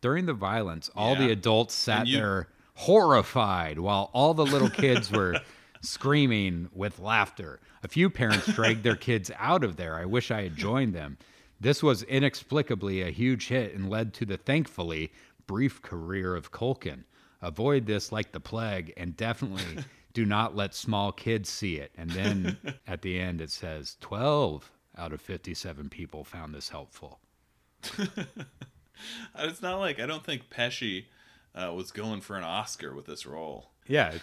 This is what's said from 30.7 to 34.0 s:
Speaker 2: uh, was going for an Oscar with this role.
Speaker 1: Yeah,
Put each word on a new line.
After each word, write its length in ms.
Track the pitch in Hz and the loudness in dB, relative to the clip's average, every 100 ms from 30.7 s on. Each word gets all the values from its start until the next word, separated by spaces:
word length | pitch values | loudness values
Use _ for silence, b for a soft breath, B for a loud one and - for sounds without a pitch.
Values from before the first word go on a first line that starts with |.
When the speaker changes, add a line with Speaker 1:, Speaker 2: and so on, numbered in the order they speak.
| - 113 92 117 b b b b | -2 -4 -6 -8 b b b b
Speaker 2:
uh, 180 | - 90 | -8 -6
was 180 | 87 92 | -6 -8
going 300 | 104 110 104 | -8 -6 -8
for 160 | - 98 | -8 -8
an 80 | |
Oscar 500 | 82 95 110 - 76 | -6 -6 -6 -10 -12
with 120 | 67 71 | -12 -12
this 180 | 76 | -14
role. 460 | 65 78 78 60 - _ - | -12 -10 -10 -12 -16 _ -2
Speaker 1:
Yeah, 260 | 143 | 0